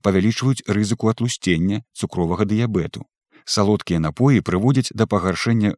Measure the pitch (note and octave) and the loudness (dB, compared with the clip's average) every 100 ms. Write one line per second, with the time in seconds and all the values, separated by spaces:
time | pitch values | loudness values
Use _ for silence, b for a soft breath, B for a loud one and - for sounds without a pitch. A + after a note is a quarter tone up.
0 | G2+ F#2+ G#2 - C3 C3+ - G#2 G#2 A#2 | 2 2 2 0 -2 -2 -2 -2 -2 0
1 | A2 A2 A#2 - F#2+ E2 F#2 G#2+ - - | -2 0 -4 -2 0 0 0 -2 -8 -10
2 | - - E2+ F2+ G2+ G#2+ A#2+ F#2+ D#2+ - | -6 -4 -2 -2 0 0 0 -2 -4 -10
3 | - _ _ b - - G2+ G#2 - E2+ | -18 _ _ b -6 0 2 0 0 -2
4 | D#2+ D2+ C3+ A#2+ - F2+ A#2 C3 - A2 | -2 2 4 4 2 0 2 2 -2 -2
5 | A2 G#2 F#2 F2 A#2 A#2 G#2 | 0 2 0 -2 0 2 0